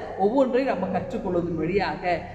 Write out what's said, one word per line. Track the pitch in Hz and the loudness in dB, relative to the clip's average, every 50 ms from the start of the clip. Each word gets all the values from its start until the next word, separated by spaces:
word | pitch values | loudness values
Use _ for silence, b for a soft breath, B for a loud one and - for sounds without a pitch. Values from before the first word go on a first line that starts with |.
| - - - - | -6 -8 -2 0
ஒவ்வொன்றையும் | 185 208 240 277 262 240 226 247 277 254 196 180 | 2 4 4 4 4 4 4 2 2 2 0 0
நம்ம | 190 185 185 175 | -2 -2 -2 -2
கற்றுக்கொள்வதன் | - - 240 208 - 190 175 170 170 165 160 | -2 -4 -4 -4 -2 0 0 0 0 0 -2
வழியாக, | 156 156 170 190 202 185 160 151 156 180 180 175 156 - - - | -2 -2 0 0 0 0 0 -2 -2 -2 0 0 0 -2 -6 -12